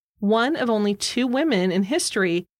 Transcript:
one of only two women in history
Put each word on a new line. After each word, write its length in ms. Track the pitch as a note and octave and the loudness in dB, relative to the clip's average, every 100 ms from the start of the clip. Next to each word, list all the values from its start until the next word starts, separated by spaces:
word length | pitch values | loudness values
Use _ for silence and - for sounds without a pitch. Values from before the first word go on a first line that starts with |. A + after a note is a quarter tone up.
| _ - | _ -4
one 380 | G3+ A3+ B3 E4 | 0 2 2 0
of 120 | A#3+ | 0
only 240 | G#3+ G#3 | 0 0
two 320 | G3+ - A#3+ B3+ | -2 -4 -2 0
women 460 | C4 D#4+ G3 F#3 | 0 0 2 2
in 120 | F3+ | 0
history 600 | G3 D#4+ - A3 F#3 E3+ - _ | 0 -2 -2 -2 0 -2 -6 _